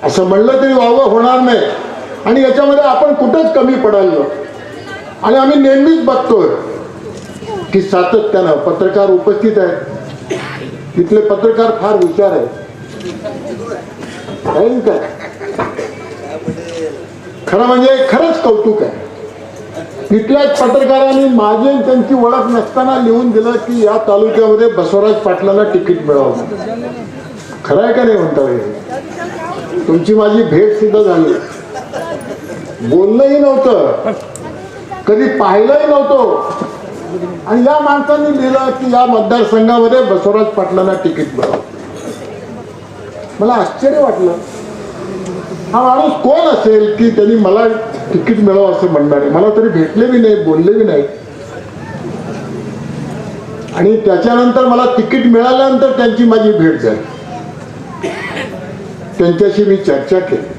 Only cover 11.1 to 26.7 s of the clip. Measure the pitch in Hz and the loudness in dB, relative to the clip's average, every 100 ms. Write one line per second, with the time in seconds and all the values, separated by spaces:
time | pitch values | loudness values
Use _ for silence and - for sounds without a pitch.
11.1 | 214 208 196 220 226 226 190 190 208 175 | 2 2 2 2 2 2 0 0 2 2
12.1 | 165 202 220 - - - - - - - | 2 2 2 -4 -8 -16 -18 -16 -12 -12
13.1 | - - - - - - - - - - | -10 -12 -12 -12 -10 -10 -12 -12 -16 -16
14.1 | - - - - 147 226 254 220 - - | -14 -14 -8 -2 2 2 2 0 0 -4
15.1 | - - - 403 - - 151 151 - - | -10 -14 -12 -10 -8 -8 -8 -10 -12 -14
16.1 | 147 - 160 170 165 170 170 156 139 - | -14 -12 -10 -10 -10 -10 -8 -8 -10 -16
17.1 | - - - - 196 247 247 262 262 262 | -18 -18 -14 -4 0 2 4 4 4 2
18.1 | - 330 - 254 214 220 214 - - - | 2 2 0 0 2 2 0 -2 -6 -14
19.1 | - - - - - - - - - - | -14 -16 -16 -18 -18 -14 -14 -14 -14 0
20.1 | 214 214 277 285 - 247 277 262 269 269 | 0 2 2 4 2 2 2 4 4 4
21.1 | 269 269 233 208 220 269 277 240 254 208 | 4 4 4 2 2 2 2 2 2 2
22.1 | 269 233 254 226 233 - 254 262 262 226 | 2 4 2 0 0 0 -2 0 2 2
23.1 | 233 247 220 233 240 - 240 208 214 - | 2 2 2 0 -2 -2 0 2 2 2
24.1 | 202 220 220 220 214 226 185 165 196 208 | 2 2 2 4 4 4 2 0 2 2
25.1 | 214 208 180 196 196 208 180 175 165 147 | 2 0 0 2 2 2 0 0 -2 2
26.1 | 143 135 - - 202 214 | 2 2 -2 -6 -8 -8